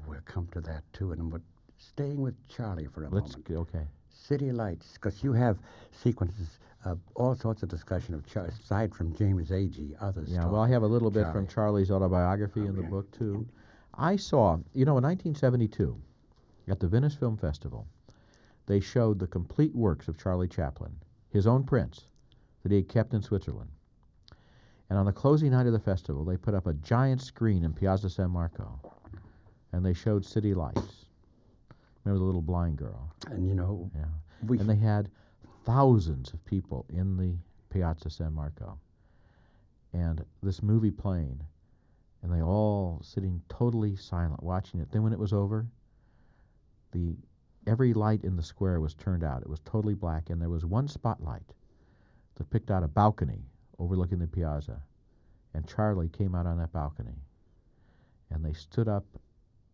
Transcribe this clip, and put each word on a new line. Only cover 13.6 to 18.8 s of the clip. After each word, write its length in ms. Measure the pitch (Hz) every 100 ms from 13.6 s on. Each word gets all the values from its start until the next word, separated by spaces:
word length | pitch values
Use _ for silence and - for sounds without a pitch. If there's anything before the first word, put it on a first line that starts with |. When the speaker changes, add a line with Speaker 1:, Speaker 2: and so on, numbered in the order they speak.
| - - -
Speaker 2:
I 220 | - 151 196
saw, 420 | - 143 101 82 -
you 120 | 135
know, 120 | 131 135
in 60 |
nineteen 320 | 135 185 170
seventy-two, 640 | 143 131 123 110 - 80 - - _ _ _ _ _ -
at 120 | 92
the 80 | 87
Venice 260 | 113 147
Film 220 | 143 123 107
Festival, 500 | 78 76 - - 98 - - - _ _ - _ -
they 140 | 101